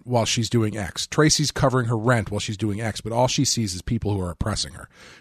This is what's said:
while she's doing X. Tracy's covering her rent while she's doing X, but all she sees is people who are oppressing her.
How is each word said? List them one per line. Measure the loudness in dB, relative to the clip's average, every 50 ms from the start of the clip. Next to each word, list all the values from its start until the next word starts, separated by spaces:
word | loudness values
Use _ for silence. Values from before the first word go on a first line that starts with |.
| -4
while | 0 2 2 2
she's | 2 2 0 0 2
doing | 2 2 2 2 0 -4
X. | -6 -6 -6 -8 -8 -2
Tracy's | 2 4 4 4 4 2 2 0
covering | 0 2 2 2 2 2 2 0
her | 0 0
rent | 2 2 2 2 2 0
while | -4 -4
she's | -4 -4 -4 -2
doing | -2 -2 -2 -2
X, | -4 -4 -6 -6
but | -6 -4
all | 0 2 2 2
she | 2 2 0
sees | 2 2 0 0 -2 -4
is | -6
people | -4 -2 -2 -2 0 0 -2
who | -2
are | -2 -4
oppressing | -4 -4 -2 -2 -2 -2 -4 -6 -10
her. | -14 -18 -18 _ -20 -20 -20 -20 -20